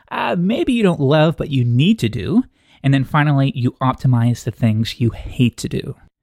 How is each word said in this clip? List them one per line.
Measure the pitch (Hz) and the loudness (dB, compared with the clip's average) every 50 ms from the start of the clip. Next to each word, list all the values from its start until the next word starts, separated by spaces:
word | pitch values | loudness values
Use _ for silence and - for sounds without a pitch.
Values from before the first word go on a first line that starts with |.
| _ - | _ -8
uh, | - 339 339 - 214 175 | -6 -4 -2 -2 -2 0
maybe | 175 190 233 330 339 302 | 0 0 -2 -2 -2 -2
you | 247 233 208 | 0 2 2
don't | 185 165 151 | 2 2 2
love, | 139 131 147 156 156 170 156 | 2 2 4 4 4 2 0
but | - - - | -2 -4 -2
you | 143 131 120 | -2 0 0
need | 120 120 123 147 190 226 - | 2 2 2 4 2 2 2
to | - | -2
do. | 110 110 120 87 - 170 240 262 - _ _ _ _ _ _ | -4 -4 -4 -4 -2 0 0 -2 -2 _ _ _ _ _ _
And | - 135 139 | 0 2 2
then | 135 131 | 2 0
finally, | - - 151 147 151 143 139 135 139 - | 0 0 2 2 2 2 2 0 0 -2
you | 131 117 127 - - | -2 -2 -4 -2 -2
optimize | 135 131 131 - - 131 123 117 117 120 120 - - | -2 -4 -2 0 0 2 2 2 2 0 0 -2 -6
the | 120 | -8
things | - - 123 110 107 107 117 - - - | -4 -2 0 0 0 0 -2 -4 -4 -2
you | 123 113 | -2 -2
hate | - - - - - - 127 117 - | -2 -4 -10 -6 -2 0 0 0 0
to | - - - | -4 -8 -8
do. | - - - 135 131 - _ _ _ _ | -6 -8 -8 -10 -12 -14 _ _ _ _